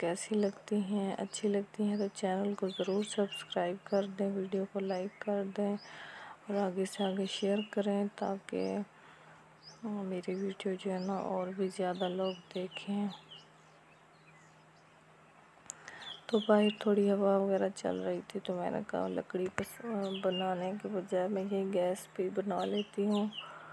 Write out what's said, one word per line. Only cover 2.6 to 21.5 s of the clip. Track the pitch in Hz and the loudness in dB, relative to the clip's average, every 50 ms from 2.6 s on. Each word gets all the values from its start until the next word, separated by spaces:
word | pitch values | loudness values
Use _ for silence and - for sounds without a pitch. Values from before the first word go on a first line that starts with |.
| 196 185 | -2 -2
ज़रूर | 190 - 185 196 190 202 208 | 0 0 2 2 4 2 2
सब्सक्राइब | 202 - 214 202 196 - - - - - 190 175 175 185 196 - | 2 2 2 2 2 2 -6 -8 -2 0 2 2 2 0 -4 -2
कर | - 208 196 202 196 | 4 4 4 4 4
दें, | 190 190 196 196 | 0 0 0 2
वीडियो | 196 196 190 190 196 190 190 | 2 0 0 0 0 0 0
को | 196 - 196 | 0 -2 -2
लाइक | 196 190 190 180 185 208 - - - | 0 0 0 -2 -2 -4 -6 -4 -2
कर | 208 202 202 196 196 190 | 0 0 2 0 0 0
दें | 208 208 202 202 | 0 2 2 0
और | 208 - - - - - - - - - - - - - - 202 202 | -2 -4 -10 -14 -14 -14 -14 -14 -16 -16 -16 -18 -14 -6 -2 0 2
आगे | 202 185 180 190 190 | 2 2 2 0 0
से | 185 - - 202 | 0 0 0 0
आगे | 190 190 202 190 190 | 0 2 0 -2 -2
शेयर | - - 214 196 202 214 208 - - | -2 0 2 2 2 2 0 -2 -2
करें, | 208 202 208 202 202 202 202 | 0 0 2 2 2 0 0
ताकि | - - 208 202 196 196 - - 196 185 190 190 190 202 202 - - - - - - - - - - - - - - - - - - - 233 | -2 -2 -2 -2 -2 -4 -6 -6 -4 -2 0 0 0 -2 -4 -6 -10 -18 -20 -20 -20 -20 -20 -20 -20 -20 -20 -20 -20 -20 -20 -20 -16 -10 -8
मेरी | 220 208 202 196 190 185 180 175 - 185 | -6 -4 -4 -4 -4 -4 -4 -4 -4 -4
वीडियो | 190 196 196 190 - - 202 185 | -2 -2 -4 -4 -4 -2 -2 -2
जो | 185 - 196 | -2 -2 -2
है | 185 185 185 | -2 -2 -2
ना | 190 196 190 | -2 -2 -2
और | - - 190 185 185 185 | -2 -2 -2 -2 -2 -2
भी | 190 190 190 185 | -2 -2 -2 -2
ज़्यादा | 185 - 185 180 175 185 190 180 | 0 0 0 0 0 0 0 0
लोग | 180 185 190 190 185 180 - - - | 0 0 0 -2 -2 -4 -10 -8 -6
देखें। | 185 180 185 - - - 202 202 202 208 202 180 - - - - - - - - - - - - - - - - - - - - - - - - - - - - - - - - - - - - - - - - - - - - - - - - - - - - - - - - - - - - - - - | -6 -6 -6 -8 -8 -6 -4 -2 0 0 -2 -4 -8 -14 -20 -20 -20 -20 -20 -20 -20 -20 -20 -20 -20 -20 -20 -20 -20 -20 -20 -20 -20 -20 -20 -20 -20 -20 -20 -20 -20 -20 -20 -20 -20 -20 -20 -20 -20 -20 -20 -20 -20 -20 -20 -20 -20 -20 -20 -20 -20 -18 -18 -18 -16 -18 -18 -16 -14 -14 -14 -14 -12 -4 2
तो | 233 214 | 2 2
बाहर | 208 - 214 208 214 208 214 - - | 6 8 8 8 8 6 4 2 2
थोड़ी | 214 208 202 202 202 | 4 4 6 6 6
हवा | 196 202 202 196 196 196 | 4 4 4 4 6 4
वगैरह | 196 196 196 190 196 190 196 | 4 4 4 2 2 0 0
चल | - - 180 180 185 | -2 -2 -2 -2 0
रही | 185 185 180 175 180 | 0 -2 -2 -2 -4
थी, | - - 196 | -6 -8 -6
तो | - - 185 | -4 -4 -4
मैंने | 175 175 - - - 208 | -2 -2 -2 -2 -2 -4
कहा | - - 180 185 185 | -2 -2 -2 0 0
लकड़ी | 185 170 160 - - 180 185 185 | -2 -4 -4 -4 -2 -2 -2 -2
पर | - - 196 - - - - 233 226 202 196 196 190 196 196 | -2 -4 -6 -6 -8 -10 -8 -4 -2 -2 -2 -2 -2 0 0
बनाने | 190 185 185 185 190 185 175 180 185 202 | 0 0 2 0 0 0 -2 -2 -4 -4
के | 208 - 196 | -4 -6 -4
बजाय | 214 185 180 - 196 180 180 196 | -4 -4 -4 0 0 0 2 2
मैं | 208 190 190 | 0 -2 -2
ये | 196 | 0